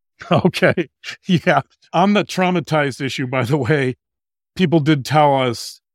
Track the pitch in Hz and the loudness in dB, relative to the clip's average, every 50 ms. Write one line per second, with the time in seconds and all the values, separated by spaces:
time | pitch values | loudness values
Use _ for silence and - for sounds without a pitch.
0 | _ _ _ - - - 175 - - 180 - - 196 147 - 185 156 - _ _ | _ _ _ -14 -6 -2 -2 0 0 0 0 2 0 0 0 0 -4 -8 _ _
1 | - - - - _ - 180 156 - 185 151 139 - _ _ _ _ _ - 165 | -18 -18 -18 -12 _ 0 0 0 2 2 0 0 0 _ _ _ _ _ 0 2
2 | 180 202 208 208 147 - - - 185 180 185 170 135 - 160 156 143 143 120 - | 2 2 2 0 -2 -2 -2 -2 0 0 0 -2 -2 -2 -2 -2 -2 -2 -4 -6
3 | 143 127 - - 135 127 135 131 123 107 147 147 123 104 156 143 131 131 127 _ | -6 -6 -6 -6 -6 -4 -4 -4 -2 -2 -2 -2 0 0 0 0 0 -2 -4 _
4 | _ _ _ _ _ _ _ _ _ _ - - 185 147 160 165 139 151 156 143 | _ _ _ _ _ _ _ _ _ _ -4 0 0 2 2 2 4 4 2 0
5 | 117 - 135 156 151 147 139 135 131 123 117 - - - - - _ _ _ | 0 0 2 4 4 4 4 2 0 -2 -2 -6 -10 -16 -16 -20 _ _ _